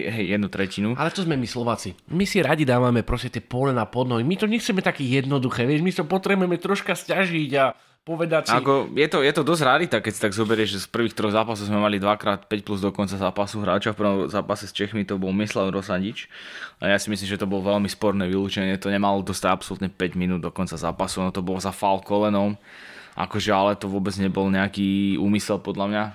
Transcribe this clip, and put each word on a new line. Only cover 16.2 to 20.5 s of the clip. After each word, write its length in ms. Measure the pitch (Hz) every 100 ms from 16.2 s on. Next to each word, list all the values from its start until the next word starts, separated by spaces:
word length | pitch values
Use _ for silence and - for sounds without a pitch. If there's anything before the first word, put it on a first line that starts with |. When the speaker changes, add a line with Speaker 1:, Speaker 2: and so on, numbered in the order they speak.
| - - - - - -
Speaker 1:
A 160 | 92
ja 40 | 98
si 120 | -
myslím, 160 | 104 98
že 100 | 101
to 140 | 98
bolo 160 | 98 95
veľmi 220 | 104 98
sporné 400 | - 107 98 90
vylúčenie. 480 | 95 98 104 95 95
To 160 | 98
nemalo 320 | 101 101 98 95
dostať 240 | 95 95
absolútne 400 | 92 - 95 95
päť 240 | - 92
minút 240 | 90 90 90
do 160 | 82